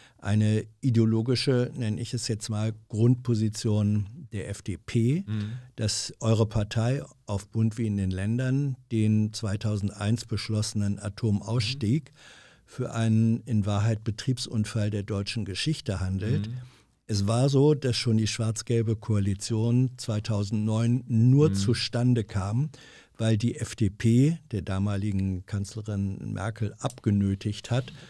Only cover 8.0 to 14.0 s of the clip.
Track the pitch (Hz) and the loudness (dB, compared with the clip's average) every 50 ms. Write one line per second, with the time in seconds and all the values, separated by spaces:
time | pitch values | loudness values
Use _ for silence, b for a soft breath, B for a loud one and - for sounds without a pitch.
8 | 95 95 92 92 98 104 113 123 131 127 131 139 143 139 131 - - _ 117 110 | 0 -2 -2 -2 -2 -2 -2 -2 0 0 0 0 -2 -2 -6 -8 -8 _ 0 2
9 | 107 107 107 107 107 107 107 - - 104 98 104 - 110 107 101 98 101 - - | 4 4 4 4 2 0 -2 -4 -4 -4 -4 -2 -2 -2 -2 0 -2 -4 -4 -2
10 | 107 104 117 117 - - 110 101 - - 110 107 107 107 - 107 101 101 101 98 | 0 0 0 0 -2 -4 -6 -6 -4 -2 -2 -2 -2 -2 -2 -2 -2 -2 -2 -4
11 | 101 104 104 - - 110 101 101 - 101 113 131 123 110 131 143 - 101 123 160 | -6 -10 -6 -2 0 0 0 0 -2 -2 -2 -2 -2 -2 -4 -2 0 0 0 0
12 | - - B B B B B B B B B B B _ - - 123 - - 113 | -2 -8 B B B B B B B B B B B _ -10 -8 -8 -6 -2 -2
13 | 113 113 110 110 113 113 113 113 - - 120 107 95 104 104 101 101 117 113 107 | 2 2 4 4 4 4 2 0 -2 -2 0 0 0 2 0 2 2 0 0 0